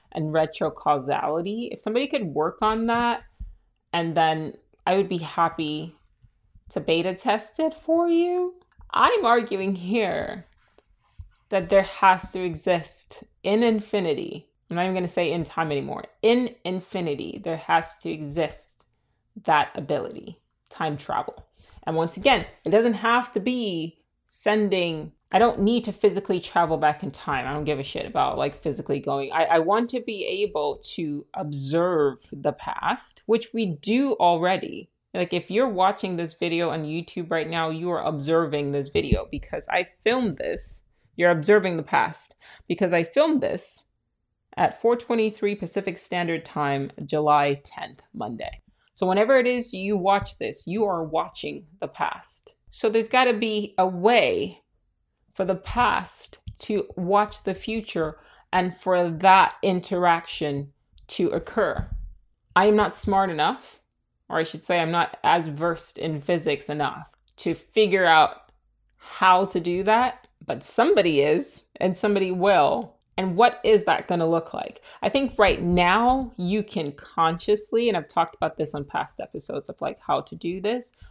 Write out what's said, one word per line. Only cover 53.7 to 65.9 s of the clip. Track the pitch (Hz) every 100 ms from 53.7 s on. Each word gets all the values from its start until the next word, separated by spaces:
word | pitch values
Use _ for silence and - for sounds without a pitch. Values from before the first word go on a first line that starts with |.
| -
a | 185
way | 180 202 240 139 90 151 - _ _ _ _ _ _ _
for | - 185
the | 185
past | - 233 240 - 180 - - - - -
to | - 208 - -
watch | 180 202 208 -
the | -
future | 180 - 220 214 175 156 151 _ _ _
and | 185 180 175
for | 190 180 175
that | 160 190 190 175 -
interaction | 196 180 - 180 175 170 - - 151 139 143 _ _ _ -
to | - 175
occur. | 170 - - 175 - - - - - _ _ _ 180
I | 202
am | 208
not | 196 -
smart | - 196 196
enough, | 156 160 262 - - _ _ _ _ _
or | 165
I |
should | 160 165
say | - 175
I'm | 165
not | 170 160 -
as | - 170 160
versed | 147 170 165 -